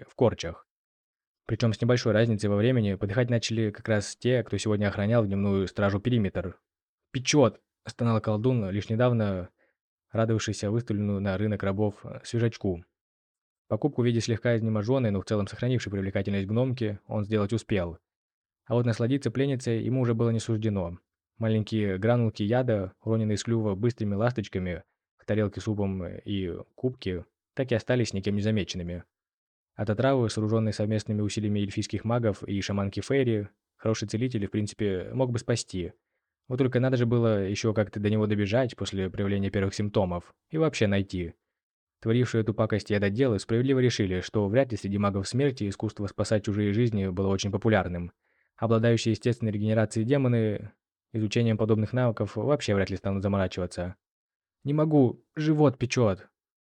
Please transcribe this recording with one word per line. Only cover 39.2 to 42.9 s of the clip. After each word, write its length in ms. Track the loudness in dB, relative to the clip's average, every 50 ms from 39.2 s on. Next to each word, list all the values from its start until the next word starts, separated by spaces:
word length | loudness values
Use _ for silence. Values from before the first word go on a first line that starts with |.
| -2 0 0 0 -2 0
первых 240 | 0 0 -2 -2 -2
симптомов 580 | -2 -4 0 0 0 0 0 -2 -6 -8 -10 -20 _ _ -6
и 80 | -2 0
вообще 300 | 0 0 2 2 0 2
найти. 480 | 2 0 0 -2 -4 -6 -6 -6 -8 _ _ _ _ _ _ _ _ _ _ _ _ _
Творившие 400 | -2 2 2 2 2 2 2 0 0
эту 100 | 0 0
пакость 380 | 0 0 0 0 -2 -2 0